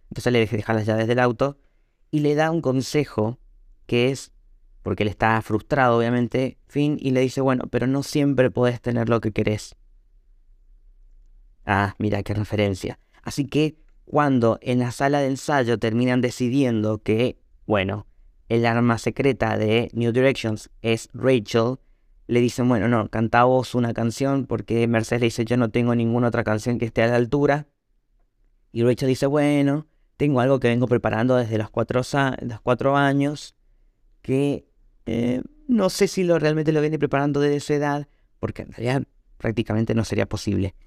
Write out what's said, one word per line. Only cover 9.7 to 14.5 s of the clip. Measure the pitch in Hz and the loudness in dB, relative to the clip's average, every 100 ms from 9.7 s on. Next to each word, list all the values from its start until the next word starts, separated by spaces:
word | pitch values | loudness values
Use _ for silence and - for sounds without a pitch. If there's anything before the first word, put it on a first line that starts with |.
| - _ - _ _ _ _ _ - _ - - - - - - - - - - | -20 _ -20 _ _ _ _ _ -20 _ -20 -20 -20 -20 -20 -20 -20 -20 -10 -2
Ah, | 98 101 - | 0 0 -2
mira | 104 101 | -4 -2
qué | 98 | -4
referencia. | 104 104 104 101 95 101 - _ _ | -4 -2 0 0 -2 -6 -10 _ _
Así | - - 127 | -10 -6 -2
que | 139 151 - - _ - | 0 -2 -4 -20 _ -4
cuando | 151 147 131 113 | 0 2 4 2